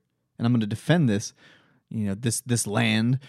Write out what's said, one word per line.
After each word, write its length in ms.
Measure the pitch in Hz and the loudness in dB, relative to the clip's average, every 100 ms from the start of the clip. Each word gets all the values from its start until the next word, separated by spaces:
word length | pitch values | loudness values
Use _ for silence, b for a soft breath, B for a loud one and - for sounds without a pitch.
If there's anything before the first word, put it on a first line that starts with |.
| _ _ _ - | _ _ _ -4
and 100 | 117 | 0
I'm 60 | |
gonna 140 | 120 104 | 2 0
defend 420 | 113 - 175 127 | -4 0 2 4
this, 240 | 101 - - b b b b - | 0 -4 -16 b b b b -12
you 180 | 113 101 | -8 -6
know, 80 | 98 | -4
this, 240 | 120 - | -4 -4
this 260 | 123 117 - | -2 -2 0
land 540 | 110 113 110 117 127 | 0 2 2 2 -2